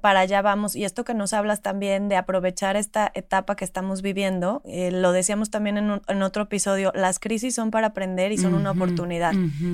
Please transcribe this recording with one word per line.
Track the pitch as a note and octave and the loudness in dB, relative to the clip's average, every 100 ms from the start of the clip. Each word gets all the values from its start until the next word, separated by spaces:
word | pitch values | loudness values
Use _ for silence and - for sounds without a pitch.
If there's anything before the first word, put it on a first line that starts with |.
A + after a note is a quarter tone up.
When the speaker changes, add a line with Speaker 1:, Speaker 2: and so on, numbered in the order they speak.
Speaker 1:
para | G#3 G3 | 4 6
allá | F#3+ G3 | 4 4
vamos. | G3+ G3+ G#3 - | 2 2 0 -2
Y | |
esto | G3 - A#3+ | -4 -4 -4
que | |
nos | A3+ G3+ | -4 -2
hablas | G#3+ G#3 G#3 | 0 0 -2
también | G3+ G3 G3 G3 G3+ | -2 -2 0 0 2
de | F#3+ | 0
aprovechar | F#3 F#3+ F#3 F3+ G3 G3+ | 2 0 0 0 0 0
esta | G#3 G#3+ G#3 - | 0 0 0 -2
etapa | - F#3+ F#3+ G3+ | -2 0 0 -4
que | |
estamos | F#3 F#3+ F#3+ F#3+ | -6 -6 -4 -4
viviendo, | G3 G3 G3 F#3 F3 A#3 - | -2 -2 0 0 0 -2 -6
eh, | F3 F3+ | -4 -2
lo | F#3 F3+ | 2 4
decíamos | F3+ F#3 G#3 G#3+ | 4 2 0 -2
también | G#3+ G#3 G#3 | -2 -2 0
en | G#3 | 0
un, | G3+ - | -2 -2
en | G3 | 0
otro | F#3+ G#3 | 0 -2
episodio, | G#3 G#3 G3+ G3 F#3+ | -2 -2 0 0 0
las | - F#3 F#3 | 2 0 0
crisis | G#3 A3 B3+ A#3+ | -4 -4 -2 -2
son | A3 | -2
para | A3 A3 | 0 0
aprender | G#3+ F#3+ F3+ G3 | -2 -4 0 0
y | G#3+ | 2
son | F#3 | 2
una | E3+ D3+ | 2 0
Speaker 2:
Ujú, | F3+ | 0
Speaker 1:
oportunidad. | F3+ F3 F3 E3+ E3+ | 0 0 -2 -2 0
Speaker 2:
ujú. | G3 E3+ C#3+ F3 | 2 0 -2 -2